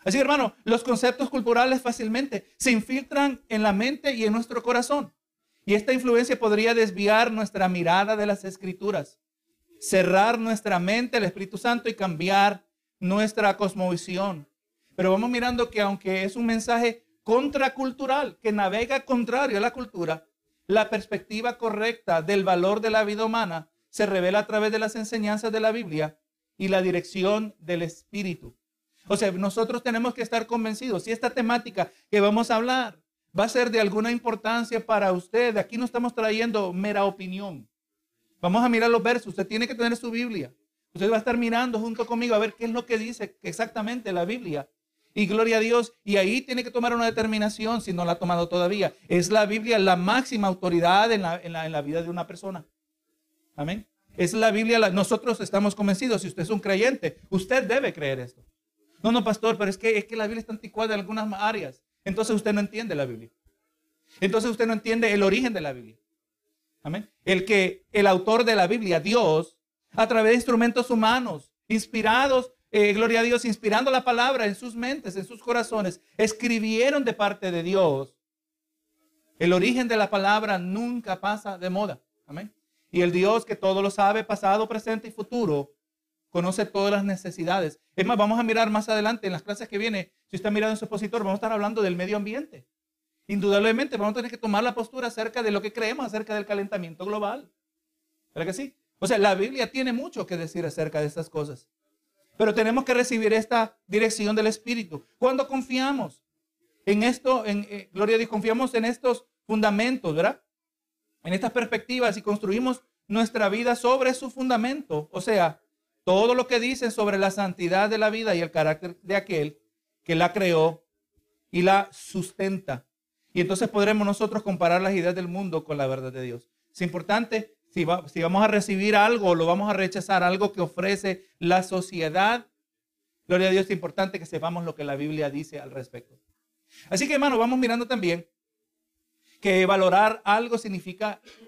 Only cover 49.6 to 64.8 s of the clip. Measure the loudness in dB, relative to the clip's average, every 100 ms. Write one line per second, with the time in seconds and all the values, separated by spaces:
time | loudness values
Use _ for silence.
49.6 | 0 4 4 4 2 0 0 -2 -2 0
50.6 | 0 2 6 6 4 2 -2 -6 -8 -8
51.6 | -6 -6 -4 -4 -4 -6 -8 -10 -12 -12
52.6 | -14 _ _ _ _ _ _ _ _ -8
53.6 | -6 -6 -10 _ _ -2 0 2 2 2
54.6 | 2 4 4 2 2 0 0 -4 -2 0
55.6 | 0 0 0 0 0 -2 -4 -6 -4 -2
56.6 | 0 2 2 0 -4 -8 -4 -2 0 0
57.6 | 2 0 -2 -4 -4 -4 -8 _ _ _
58.6 | _ _ _ _ 0 2 2 0 0 0
59.6 | -2 -2 0 0 -2 -4 -4 -6 -10 -12
60.6 | -10 -4 -2 -4 -6 -6 -6 -4 -2 -2
61.6 | -8 -14 _ _ -6 -2 0 0 2 0
62.6 | 0 -4 -6 -4 -4 -8 -16 _ _ _
63.6 | _ _ _ _ _ -4 0 0 0 0
64.6 | 0 0